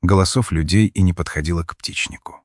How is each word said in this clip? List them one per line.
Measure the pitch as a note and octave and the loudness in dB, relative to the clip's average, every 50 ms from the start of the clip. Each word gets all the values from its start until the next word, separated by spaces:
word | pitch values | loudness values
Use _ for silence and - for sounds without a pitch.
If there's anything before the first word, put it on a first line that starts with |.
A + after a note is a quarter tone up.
голосов | - F2+ G2 G2 F#2+ - - C3 A#2+ - - | 4 4 4 4 4 2 2 -2 -2 -2 -2
людей | D#2+ D#2+ D2+ F2 G#2 A2 G2+ | -4 -2 0 2 2 2 2
и | _ - | _ 2
не | F#2+ F#2 | 2 2
подходила | E2+ - E2+ - - E2 D2+ D#2 E2+ E2 E2 | 2 0 -4 -6 -6 -6 -4 -4 -4 -4 -4
к | - - | -6 -10
птичнику. | _ - - - - - - - - _ - - - _ | _ -12 -12 -8 -8 -8 -8 -10 -16 _ -20 -20 -20 _